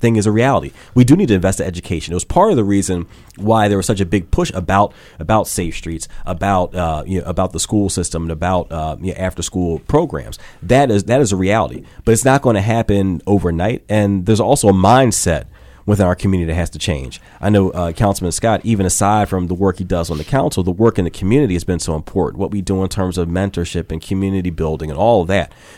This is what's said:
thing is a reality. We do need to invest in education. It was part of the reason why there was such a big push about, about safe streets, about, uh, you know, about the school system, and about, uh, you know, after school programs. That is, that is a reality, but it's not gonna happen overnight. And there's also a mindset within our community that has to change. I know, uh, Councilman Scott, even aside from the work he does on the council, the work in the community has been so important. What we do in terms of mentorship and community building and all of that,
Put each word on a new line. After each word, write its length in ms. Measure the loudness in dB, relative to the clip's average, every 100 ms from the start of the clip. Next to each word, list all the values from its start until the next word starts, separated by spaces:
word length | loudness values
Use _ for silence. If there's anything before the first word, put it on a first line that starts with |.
thing 160 | 2 2
is 80 |
a 80 | 2
reality. 400 | 2 2 0 -2 -14 -2
We 100 | 4
do 120 | 6 6
need 120 | 4
to 60 |
invest 260 | 2 2 -2
in 60 | -4
education. 480 | -6 -6 -6 -4
It 20 | -6
was 80 |
part 260 | -2 2 2
of 60 | 2
the 80 |
reason 440 | 2 0 0 -4 -6 -14 -20 -6
why 320 | 0 2 4
there 80 | 0
was 80 |
such 160 | 0 0
a 60 | 0
big 240 | -2 0
push 200 | -2 -2
about, 400 | -4 0 2 2 -2 -20 -12
about 280 | 0 0 0
safe 300 | -4 -6 -6
streets, 320 | -8 -10 -10 -10
about, 500 | -8 -4 0 0 0
uh, 280 | -2 -4 -4 -4
you 140 | -6
know, 60 | -4
about 260 | -4 -4
the 80 | -4
school 300 | -2 0 0
system, 320 | -2 -4 -4
and 100 | -6
about, 400 | -4 -2 -2 -4
uh, 240 | -6 -6 -6
you 100 | -8
know, 60 | -6
after 240 | -6 -6
school 380 | -6 -4 -2 -4
programs. 580 | 0 0 0 -6 -10 -16 -18 -12
That 280 | 0 2 4
is, 140 | 2
that 160 | 2 2
is 100 | 2
a 60 | 2
reality, 480 | 2 0 -2 -6 -18 -6 0
but 60 |
it's 120 | 2
not 160 | 4 4
gonna 220 | 4 2
happen 580 | 2 0 2 0 0 -2 0
overnight. 580 | 2 2 0 -2 -4 -2
And 340 | 0 2 0
there's 160 | 2 2
also 300 | 4 4 4
a 20 |
mindset 720 | 6 6 6 4 2 -2 -2 -4 -20 -20 -10 -2
within 200 | 2 2
our 80 |
community 360 | 2 0 0 0
that 40 |
has 160 | -2 -4
to 80 | -4
change. 420 | -4 -4 -6 -16 -20 -6
I 80 | 2
know, 180 | 2 2
uh, 200 | 0 -4
Councilman 400 | 0 0 0 -4
Scott, 300 | -2 0 0
even 220 | 0 0 0
aside 420 | 0 2 2 0
from 200 | -2 -2
the 60 |
work 220 | 0 0 0
he 80 |
does 260 | -4 -4 -4
on 60 | -6
the 80 |
council, 380 | -2 -2 0 -2
the 80 | -2
work 280 | 2 2 2
in 60 |
the 60 | -4
community 420 | -4 0 2 2
has 120 | -2
been 140 | -2 -4
so 160 | -2
important. 460 | -6 -4 -2 -2 -4
What 100 | -6
we 120 | -6
do 200 | -2 -2
in 60 | -2
terms 300 | -2 -4 -2
of 100 | -2
mentorship 640 | -2 -2 -4 -6 -6 -6
and 80 | -10
community 480 | -6 -4 -2 -2 -4
building 400 | -4 -4 -4 -6
and 100 | -2
all 220 | 2 2
of 80 | 2
that, 240 | -2 -4 -10 -20